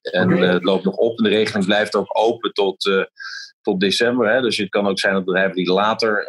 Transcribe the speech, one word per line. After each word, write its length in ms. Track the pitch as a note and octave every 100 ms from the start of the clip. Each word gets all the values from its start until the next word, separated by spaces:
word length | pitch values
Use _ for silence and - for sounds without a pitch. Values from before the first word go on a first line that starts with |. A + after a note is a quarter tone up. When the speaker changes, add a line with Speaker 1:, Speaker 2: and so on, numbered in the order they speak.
Speaker 1:
En, 320 | - F2+ -
Speaker 2:
Oké. 100 | F2+
Speaker 1:
eh, 80 | F#2
het 120 | F2+
loopt 200 | G2 F#2+
nog 120 | - -
op 220 | A#2 A2+
en 60 |
de 60 | G#2+
regeling 360 | G#2+ G#2 G#2 F#2
blijft 300 | G#2 G#2 G#2
ook 220 | F#2 A2
open 360 | A2 A#2+ G2+
tot, 320 | - G2 F#2+ G2
eh, 180 | F#2+ - - - - - _
tot 180 | - F#2+
december, 540 | G2 - A#2+ B2 G#2+
hè. 80 | B2+
Dus 160 | A#2+ G2+
het 120 | G2
kan 180 | G#2 G2+
ook 120 | G2
zijn 140 | G2+
dat 120 | G2 F#2
bedrijven 300 | F#2 F#2+ F2+
die 160 | F2
later 520 | F#2 G#2+ A2 A2+ G#2